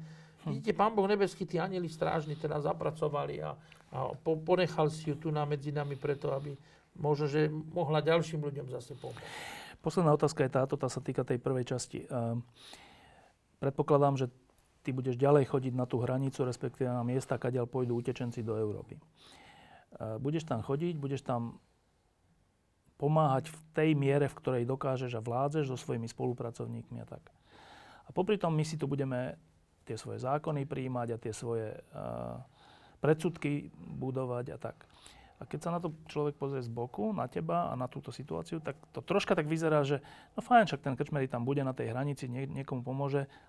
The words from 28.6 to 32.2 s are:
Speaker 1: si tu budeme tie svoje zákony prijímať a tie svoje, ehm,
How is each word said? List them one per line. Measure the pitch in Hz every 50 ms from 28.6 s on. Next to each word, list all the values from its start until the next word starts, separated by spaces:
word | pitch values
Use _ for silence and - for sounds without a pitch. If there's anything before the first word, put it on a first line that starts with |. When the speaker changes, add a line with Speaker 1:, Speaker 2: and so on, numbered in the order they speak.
| 156
Speaker 1:
si | 156 160
tu | 156 147 139
budeme | 143 139 135 131 131 123 127 - - - _ _ _ _ _ _ _ _ -
tie | - 113 107
svoje | - 110 107 107 123
zákony | 127 143 151 - 160 151 143 135
prijímať | 151 139 135 131 131 127 123 120 117
a | 117 110
tie | - 113 107
svoje, | - 123 117 117 113 110 107 -
ehm, | - - - - - - - 58 -